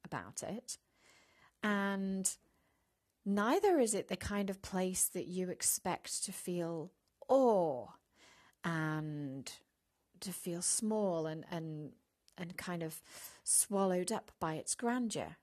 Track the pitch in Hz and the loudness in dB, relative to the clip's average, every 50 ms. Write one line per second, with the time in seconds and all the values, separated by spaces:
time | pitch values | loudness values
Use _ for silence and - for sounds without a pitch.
0 | - - - 123 85 101 - - - - 185 240 - - - - _ _ _ _ | -12 -8 -8 -6 -6 -8 -8 -8 -6 -6 -6 -6 -8 -10 -12 -12 _ _ _ _
1 | _ - - - _ _ _ _ - _ _ _ - 208 208 202 196 196 196 196 | _ -20 -20 -20 _ _ _ _ -20 _ _ _ -2 0 2 2 2 0 0 0
2 | 196 190 190 190 185 - - - _ _ _ _ _ _ _ _ _ _ _ _ | 0 0 0 0 -2 -2 -4 -6 _ _ _ _ _ _ _ _ _ _ _ _
3 | _ _ _ _ - 202 202 202 208 233 294 403 392 403 359 294 240 214 220 185 | _ _ _ _ -2 0 2 4 4 4 4 6 6 6 6 6 6 4 2 0
4 | - - 190 - - - 208 202 202 196 190 190 - - - 185 185 185 185 180 | -2 -2 -4 -4 -2 -2 -2 0 0 -2 -4 -6 -6 -4 -2 0 0 0 2 0
5 | - - - 185 - - 180 185 185 180 - - - - - - - 190 170 - | 0 0 0 -4 -6 -4 -4 -4 -2 -2 -2 0 0 0 0 2 0 -2 -2 -2
6 | - - - - - 202 185 - - 185 175 175 170 165 170 165 151 185 - _ | -4 -6 -6 -4 -4 -6 -6 -6 -6 -4 -2 -2 -2 -2 -4 -4 -6 -8 -12 _
7 | _ _ _ _ - - 254 269 262 240 214 190 170 156 135 123 104 - - - | _ _ _ _ 2 4 6 8 8 8 8 6 6 4 0 -2 -6 -10 -14 -20
8 | _ _ _ _ - - - - - - _ _ - 175 165 160 156 156 156 156 | _ _ _ _ -20 -20 -20 -20 -20 -20 _ _ -4 -2 0 0 0 0 0 -2
9 | 151 156 151 147 147 139 131 139 - - - - - _ _ _ _ _ _ _ | -4 -4 -6 -6 -6 -6 -8 -8 -10 -12 -14 -14 -18 _ _ _ _ _ _ _
10 | _ _ _ 180 - 196 175 - - 185 170 175 180 - - - 226 214 220 214 | _ _ _ -12 -10 -8 -8 -8 -6 -6 -4 -2 0 0 0 0 0 0 2 2
11 | 208 190 170 160 156 160 160 160 - - - 165 160 160 156 151 151 - - - | 2 2 2 0 0 -2 -4 -6 -8 -6 -6 -6 -4 -6 -6 -8 -8 -10 -12 -16
12 | _ _ _ _ _ _ _ - 180 170 185 - - 185 175 170 165 160 160 - | _ _ _ _ _ _ _ -12 -10 -10 -10 -8 -6 -6 -4 -4 -4 -6 -6 -10
13 | - - - - - - - - - - - - - - 202 196 196 190 180 180 | -14 -16 -18 -16 -16 -16 -18 -8 -2 2 2 2 4 2 2 2 4 4 4 2
14 | 180 190 226 - - - - - 175 160 160 151 - - - - 240 233 240 254 | 2 0 0 -2 -4 -8 -8 -4 -4 -4 -2 -4 -4 -4 -4 -2 0 0 0 0
15 | 240 220 - 143 101 - 165 - | 0 -2 -2 -4 -4 -6 -8 -14